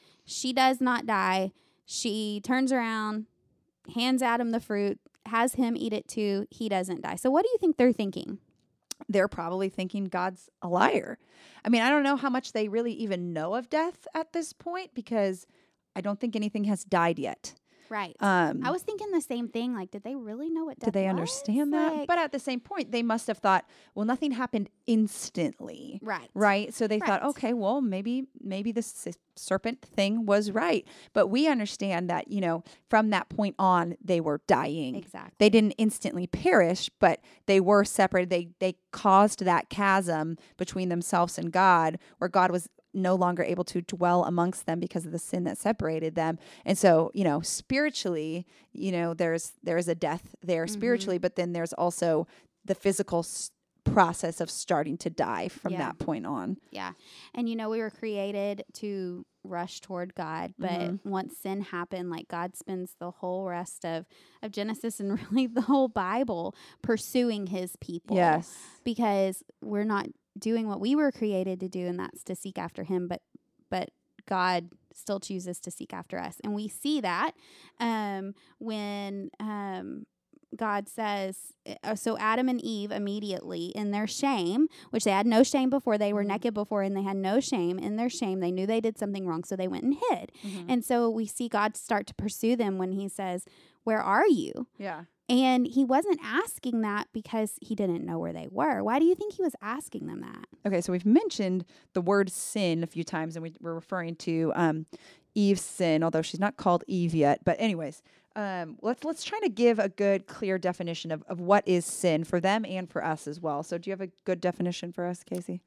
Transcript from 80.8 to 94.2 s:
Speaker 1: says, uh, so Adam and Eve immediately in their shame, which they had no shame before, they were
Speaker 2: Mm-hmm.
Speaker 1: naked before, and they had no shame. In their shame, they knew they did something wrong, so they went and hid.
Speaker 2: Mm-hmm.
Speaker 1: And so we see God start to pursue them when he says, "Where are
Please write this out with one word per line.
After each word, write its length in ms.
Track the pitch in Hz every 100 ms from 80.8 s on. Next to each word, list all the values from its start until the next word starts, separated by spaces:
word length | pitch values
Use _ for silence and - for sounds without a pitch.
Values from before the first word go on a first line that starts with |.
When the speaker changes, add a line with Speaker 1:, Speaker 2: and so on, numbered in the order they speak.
| 202
Speaker 1:
says, 640 | - 214 202 190 190 - - - 202
uh, 120 | - 214
so 200 | 226 220
Adam 280 | 214 226 254
and 140 | 247
Eve 300 | 226 214 208
immediately 760 | 208 202 208 202 180 - 175 170 -
in 140 | 208
their 160 | 202 214
shame, 640 | - 277 240 175 226 311 - -
which 120 | 220
they 60 | 214
had 140 | 196 226
no 160 | 226
shame 300 | 269 277 262
before, 260 | 269 247 214
they 160 | 208
were 80 | 208
Speaker 2:
Mm-hmm. 60 | 202
Speaker 1:
naked 220 | 196 240
before, 300 | 208 202 208
and 120 | 196 196
they 60 |
had 160 | 196 196
no 220 | 190 226
shame. 400 | 269 233 175 185
In 160 | 202 214
their 140 | 240
shame, 300 | - 214 190
they 120 | 175
knew 160 | 185 196
they 120 | 226
did 140 | 226 208
something 260 | 202 196 185
wrong, 180 | 165
so 120 | - 190
they 120 | 185
went 160 | 190
and 120 | 240 285 494
hid. 200 | 262 - - 208
Speaker 2:
Mm-hmm. 200 | 190 175
Speaker 1:
And 160 | 247 -
so 240 | 240 233
we 160 | 220 214
see 240 | - 240
God 260 | 208 214 -
start 300 | - 208 208
to 80 |
pursue 420 | - 202 - 226 240
them 220 | 208 190
when 140 | 185
he 180 | 190 196
says, 360 | - 190 180 - - _ _
"Where 160 | - 214
are 260 | - 208